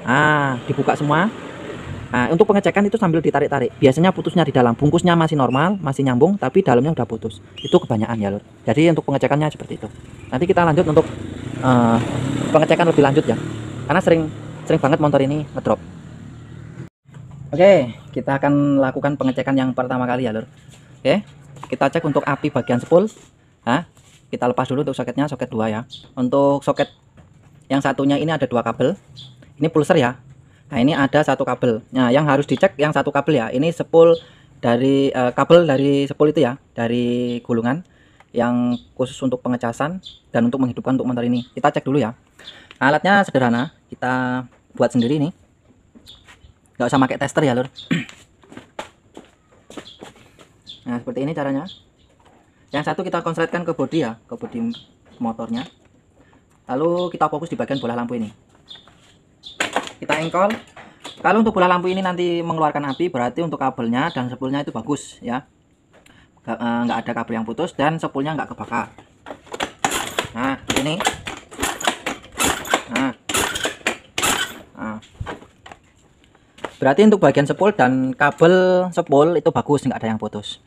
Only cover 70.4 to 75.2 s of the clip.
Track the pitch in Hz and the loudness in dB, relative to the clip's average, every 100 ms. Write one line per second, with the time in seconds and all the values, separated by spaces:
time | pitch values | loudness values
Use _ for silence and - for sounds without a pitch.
70.4 | 135 - - 139 139 175 - - - - | -4 -4 -4 -4 -2 -2 -4 -6 -14 -16
71.4 | - - - - - - - - - - | -18 -8 -8 -4 -6 -4 -10 -10 -14 -4
72.4 | - - - - - - 262 - - - | -4 -4 -2 -4 -2 -4 -4 -6 -6 -4
73.4 | - - - - - - - - - - | -4 -6 -8 -6 -8 -8 -12 -4 -2 -2
74.4 | - - - - 110 107 - - | -6 -10 -20 -12 -12 -12 -16 -14